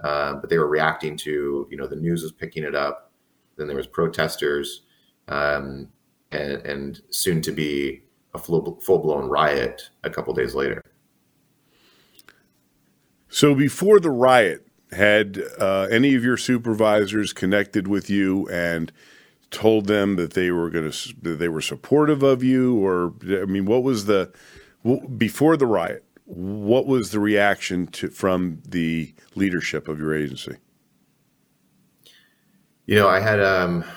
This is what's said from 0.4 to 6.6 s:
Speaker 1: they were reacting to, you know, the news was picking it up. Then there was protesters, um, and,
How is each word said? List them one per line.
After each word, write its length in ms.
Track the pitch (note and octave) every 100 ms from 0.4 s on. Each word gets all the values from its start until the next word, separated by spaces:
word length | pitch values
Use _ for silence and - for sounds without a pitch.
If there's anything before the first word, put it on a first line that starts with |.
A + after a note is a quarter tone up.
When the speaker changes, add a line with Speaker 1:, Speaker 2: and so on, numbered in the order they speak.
| -
Speaker 1:
they 80 | E2
were 100 | D2
reacting 480 | D2+ D#2+ D#2 D#2 D2
to, 500 | D2+ D2+ C#2+ C#2+ -
you 60 | D2+
know, 100 | C2+
the 160 | D2 E2+
news 160 | E2+
was 100 | E2
picking 320 | - E2 E2
it 100 | D2+
up. 380 | C#2+ C#2+ - - _ _ _ _ -
Then 120 | D2
there 80 | C#2
was 100 | -
protesters, 960 | - E2 - D#2 - D2+ C#2+ C#2+ - _ _ _ _ -
um, 600 | C#2+ D2 D2 C#2 C2+ C#2 _ _ _ _
and, 200 | C#2+ D2 C#2